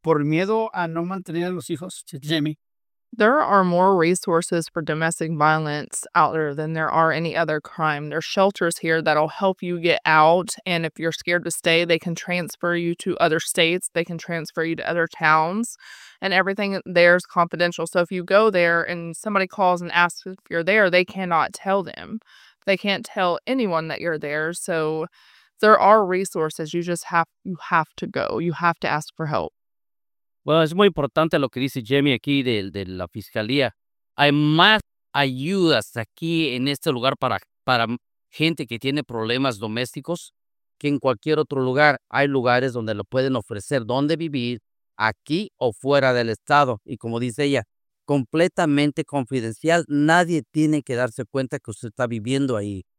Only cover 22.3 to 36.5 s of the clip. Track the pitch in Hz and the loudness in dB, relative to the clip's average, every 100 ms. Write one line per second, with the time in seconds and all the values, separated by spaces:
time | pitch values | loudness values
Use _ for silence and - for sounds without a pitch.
22.3 | - - _ - 190 202 190 - 208 180 | -20 -20 _ -2 -2 0 -4 -6 -2 0
23.3 | 170 - 262 214 165 160 139 170 156 147 | 0 -2 -2 0 -2 -4 -6 -6 -4 -6
24.3 | 151 160 175 - 165 156 156 165 _ _ | -4 -4 -6 -4 -2 -2 -4 -8 _ _
25.3 | _ _ _ 214 220 196 220 190 185 190 | _ _ _ 6 6 8 6 4 -2 -4
26.3 | 175 156 - 156 175 175 170 - 175 165 | -4 -4 -4 -6 -4 -4 -6 -2 -2 -2
27.3 | _ 190 175 - 170 156 - 180 165 - | _ -12 -12 -2 -2 -2 -8 -8 -4 -2
28.3 | 113 170 160 175 165 151 147 - - 156 | -2 -4 0 -2 0 -2 -4 -6 -8 -4
29.3 | 123 80 _ _ _ _ _ _ _ _ | -2 -4 _ _ _ _ _ _ _ _
30.3 | _ - 160 156 175 202 160 139 - 160 | _ 0 2 2 4 2 2 -2 0 0
31.3 | 156 135 - 135 135 110 139 143 120 - | 0 -2 -2 -4 -6 0 2 2 0 0
32.3 | 139 127 107 95 98 92 92 90 110 - | 0 0 -2 -4 -8 -8 -8 -8 -10 -8
33.3 | 113 107 139 123 _ _ _ _ - 143 | -6 -2 0 0 _ _ _ _ 0 2
34.3 | 143 151 156 196 214 - _ _ 143 139 | 4 2 4 6 4 -2 _ _ -2 -2
35.3 | 127 147 196 170 123 - 120 113 _ 165 | -2 -2 2 2 2 -2 -8 -10 _ -4
36.3 | 165 151 | -2 -2